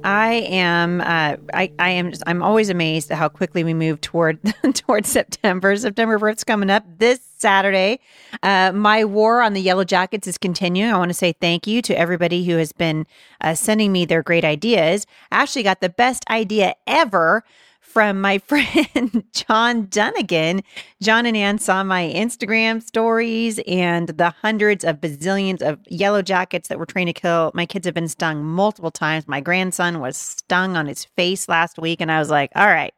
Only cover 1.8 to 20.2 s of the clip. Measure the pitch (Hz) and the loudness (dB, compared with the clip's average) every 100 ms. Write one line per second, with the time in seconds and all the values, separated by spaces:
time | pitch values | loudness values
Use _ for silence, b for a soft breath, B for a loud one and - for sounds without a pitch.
1.8 | 175 180 175 165 - 175 175 220 214 175 | 0 0 -4 -6 -4 -2 2 2 2 0
2.8 | 160 160 - 151 156 - 185 180 165 160 | 0 -2 -4 -2 -2 -2 -4 -2 -2 0
3.8 | 160 151 - 165 160 160 208 - 269 - | -2 -2 -4 0 0 0 -4 -2 -2 -2
4.8 | - 214 - 240 - - 233 185 190 202 | 0 -2 0 -2 -2 -2 -2 0 0 0
5.8 | 240 202 226 214 214 220 - 214 196 202 | -2 -2 0 2 0 -2 -2 -2 2 0
6.8 | 196 165 233 254 - - 220 196 196 190 | 0 0 2 2 -4 -2 4 4 4 2
7.8 | 190 262 B B B B 190 190 190 190 | 2 0 B B B B 2 4 4 4
8.8 | 208 220 220 202 220 240 226 196 185 185 | 4 4 2 4 4 4 2 2 2 2
9.8 | 185 185 185 214 190 170 190 170 180 180 | 2 0 0 -4 -8 -6 -4 -2 0 0
10.8 | 226 202 175 175 180 165 170 170 - 226 | 2 2 0 0 -2 0 -2 -2 0 -2
11.8 | 220 180 170 175 170 175 180 165 156 - | 0 0 0 0 0 0 0 0 -2 -2
12.8 | 170 156 156 b b b 156 160 - 214 | -2 -2 -6 b b b -4 -2 0 2
13.8 | 208 185 170 165 156 170 160 151 220 220 | 2 2 2 0 2 2 2 0 2 2
14.8 | 160 202 - b b 202 277 277 196 185 | 2 0 -4 b b 0 0 0 0 0
15.8 | 180 175 247 247 - 226 208 214 185 - | -2 0 0 0 -2 -2 0 2 0 -2
16.8 | - 294 294 190 165 208 b b b b | -2 0 2 2 4 2 b b b b
17.8 | _ - 208 196 196 196 - 294 247 - | _ 2 2 2 0 0 0 0 2 0
18.8 | 269 269 240 226 - - - 220 233 240 | 0 -2 -2 -2 -4 -10 0 2 2 0
19.8 | 196 208 220 453 | -2 0 0 -2